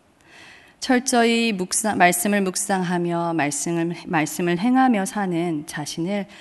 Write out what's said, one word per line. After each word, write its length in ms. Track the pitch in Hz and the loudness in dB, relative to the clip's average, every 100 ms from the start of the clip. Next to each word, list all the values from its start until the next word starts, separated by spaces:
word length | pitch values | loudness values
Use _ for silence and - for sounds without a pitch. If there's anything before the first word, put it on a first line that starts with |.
| _ _ _ - - - - _ | _ _ _ -20 -20 -20 -20 _
철저히 720 | - 247 254 240 233 233 233 | 0 0 2 4 4 4 2
묵상, 460 | 196 180 - 214 202 | 0 -2 -2 -2 4
말씀을 440 | 175 175 208 202 | 4 4 0 0
묵상하며 920 | 190 185 - 190 175 180 175 170 170 | 0 -2 -2 -2 0 0 0 -2 -2
말씀을, 640 | 165 143 143 175 170 170 170 - | 0 -2 -2 -2 -2 -2 -4 -4
말씀을 540 | 170 151 - 175 175 | -2 -2 -2 -2 0
행하며 460 | 233 254 254 214 190 | 2 4 4 2 -2
사는 600 | 214 196 165 175 156 151 | -4 -4 -2 -2 -4 -6
자신을 640 | - 143 - 170 202 196 - | -10 -8 -6 -4 -4 -6 -14